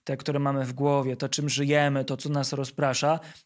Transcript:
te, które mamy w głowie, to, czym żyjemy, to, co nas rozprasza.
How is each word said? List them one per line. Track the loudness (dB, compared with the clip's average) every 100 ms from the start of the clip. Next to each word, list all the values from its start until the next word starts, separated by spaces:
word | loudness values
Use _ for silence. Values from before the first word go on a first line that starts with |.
te, | -8 -6
które | -2 0
mamy | 0 0
w | -2
głowie, | 0 2 2 0 -2
to, | -4
czym | -2 -2
żyjemy, | 0 2 4 4 2
to, | -2 -4
co | -2
nas | -2 -2
rozprasza. | -4 -4 0 0 2 2 0 -2 -20